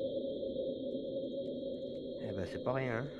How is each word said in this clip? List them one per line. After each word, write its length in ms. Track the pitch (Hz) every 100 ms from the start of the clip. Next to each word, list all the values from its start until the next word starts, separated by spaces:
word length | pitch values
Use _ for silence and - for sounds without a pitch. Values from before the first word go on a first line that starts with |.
| 539 - 539 - 539 - - - - - - 523 - 554 - - - - - - - -
Eh 100 | -
ben, 140 | 92 90
c'est 180 | 87
pas 100 | 104
rien, 260 | 131 131 113
hein. 80 | 139